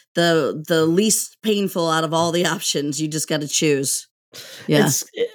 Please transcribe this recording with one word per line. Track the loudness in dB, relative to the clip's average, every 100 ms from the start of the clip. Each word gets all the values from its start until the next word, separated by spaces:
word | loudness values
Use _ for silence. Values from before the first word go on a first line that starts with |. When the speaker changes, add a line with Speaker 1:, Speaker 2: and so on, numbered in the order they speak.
| _ 0
Speaker 1:
the, | 4 4 2 -2 0
the | 2 4
least | 4 2 0 -2 -6
painful | -2 0 0 -2 0
out | 0 0
of |
all | 0 2
the | 2 0
<laughs> | -2
options. | -2 -4 -4 -4
You | -4
just | -4 -4
gotta | -4 -2
choose. | -2 0 0 0 -4 -8 _ _ -20 -18 -14 0
Yeah. | 2 2
Speaker 2:
It's, | 0 -6 -6
eh, | -6